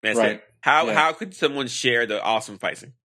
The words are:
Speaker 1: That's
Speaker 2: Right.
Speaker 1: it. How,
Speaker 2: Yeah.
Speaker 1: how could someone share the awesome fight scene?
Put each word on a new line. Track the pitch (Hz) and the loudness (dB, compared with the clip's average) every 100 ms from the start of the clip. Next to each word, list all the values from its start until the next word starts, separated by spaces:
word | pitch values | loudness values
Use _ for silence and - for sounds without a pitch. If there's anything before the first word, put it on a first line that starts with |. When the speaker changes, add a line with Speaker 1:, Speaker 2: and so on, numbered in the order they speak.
Speaker 1:
That's | 110 117 | -2 2
Speaker 2:
Right. | 107 107 | 2 0
Speaker 1:
it. | - _ | -12 _
How, | 127 151 170 | 2 2 4
Speaker 2:
Yeah. | |
Speaker 1:
how | 156 160 | 2 2
could | - 190 | 0 -10
someone | - 147 139 123 | -4 -2 -2 -6
share | - 127 117 113 | -2 0 0 0
the | 107 | -2
awesome | 104 110 - 101 | 0 -2 -4 -8
fight | 90 - | -8 -8
scene? | - - | -14 -20